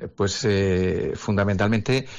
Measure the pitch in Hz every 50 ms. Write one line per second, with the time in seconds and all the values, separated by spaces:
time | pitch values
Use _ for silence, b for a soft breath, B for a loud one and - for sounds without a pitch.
0 | - - - - 101 98 - - - 107 101 98 98 95 92 90 92 92 87 87
1 | - - - - - - 104 98 98 101 101 92 101 104 117 113 101 - 127 131
2 | 131 B B